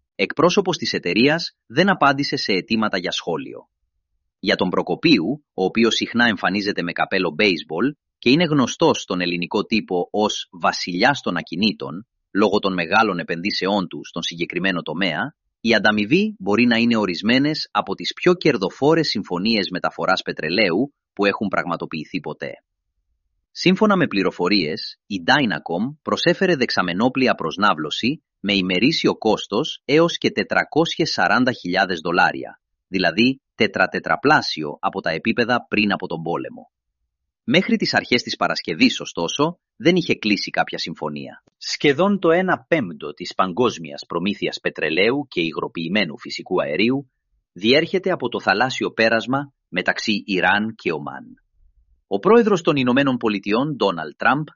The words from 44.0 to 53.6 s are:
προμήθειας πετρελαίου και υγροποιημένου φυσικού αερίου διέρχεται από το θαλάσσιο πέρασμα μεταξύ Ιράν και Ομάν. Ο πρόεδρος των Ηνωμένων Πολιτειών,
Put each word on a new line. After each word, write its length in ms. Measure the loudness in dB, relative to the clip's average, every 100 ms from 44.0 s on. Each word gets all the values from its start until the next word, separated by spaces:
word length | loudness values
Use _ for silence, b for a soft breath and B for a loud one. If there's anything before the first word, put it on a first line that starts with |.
| -8
προμήθειας 540 | -4 -2 -2 -4 -4
πετρελαίου 640 | -6 -4 -2 2 2 0 -4
και 120 | -4
υγροποιημένου 800 | -4 -4 -6 -6 -2 -2 -2 -6
φυσικού 440 | -12 -12 -4 -2
αερίου 480 | 0 0 2 0 -4 _ _ _ _
διέρχεται 580 | -2 2 4 2 -2 -2
από 180 | -2 -4
το 120 | -2
θαλάσσιο 520 | 0 2 0 -2 -2
πέρασμα 600 | 2 2 2 0 -4 -4 _ _
μεταξύ 540 | -4 -2 -2 0 -2 -2
Ιράν 480 | 0 2 2 -2
και 180 | -4 -4
Ομάν. 320 | -4 -6 -12 -16 -20 _ _ _ _ _ _ -6
Ο 120 | 0
πρόεδρος 440 | 4 6 6 2
των 140 | 2 2
Ηνωμένων 400 | 2 2 2 0
Πολιτειών, 600 | -2 -2 -2 -2